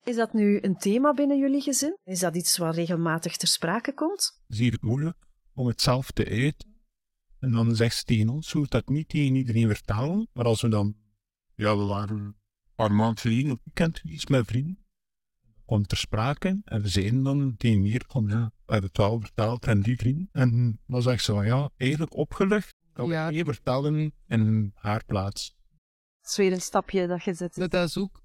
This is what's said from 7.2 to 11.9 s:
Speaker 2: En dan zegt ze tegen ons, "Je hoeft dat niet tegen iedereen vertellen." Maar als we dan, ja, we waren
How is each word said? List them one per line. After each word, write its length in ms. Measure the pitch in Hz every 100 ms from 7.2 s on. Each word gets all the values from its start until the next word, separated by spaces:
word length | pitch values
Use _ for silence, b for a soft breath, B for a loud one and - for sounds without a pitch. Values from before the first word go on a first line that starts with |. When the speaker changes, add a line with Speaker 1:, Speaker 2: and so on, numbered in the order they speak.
| _ -
Speaker 2:
En 120 | 131
dan 240 | 117 117 113
zegt 200 | 117 -
ze 60 |
tegen 260 | - 113 110
ons, 220 | 143 -
"Je 60 | 156
hoeft 140 | 143
dat 160 | 117 -
niet 200 | 143 160
tegen 260 | 151 143 131
iedereen 320 | 131 113 113
vertellen." 600 | 104 - 110 139 196 226
Maar 120 | 139 120
als 160 | 110
we 60 | 120
dan, 280 | 107 101 104 _ _ _ _ _ -
ja, 220 | 104 101
we 60 |
waren 340 | 101